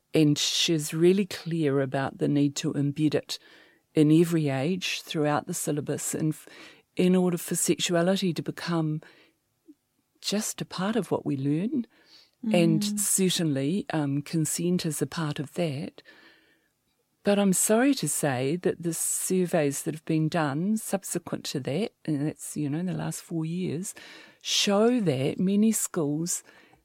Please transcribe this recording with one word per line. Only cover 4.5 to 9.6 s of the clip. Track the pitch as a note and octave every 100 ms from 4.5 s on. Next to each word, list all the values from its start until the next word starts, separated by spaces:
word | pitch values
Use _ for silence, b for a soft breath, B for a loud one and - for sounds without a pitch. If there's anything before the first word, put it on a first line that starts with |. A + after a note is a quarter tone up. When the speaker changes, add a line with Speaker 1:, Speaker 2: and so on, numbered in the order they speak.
| C3+ C#3 F#3+ - -
Speaker 1:
throughout | - E3 D3 D3 -
the |
syllabus, | F3+ - D3+ C#3 C#3 - -
and | D#3
f-, | D#3 - B B B B -
in | F#3 F#3
order | F3+ E3+
for | - F3
sexuality | - F3 - F3 E3+ G3 F#3+
to | D#3
become | - - - E3+ D#3 D#3 B B B B _ _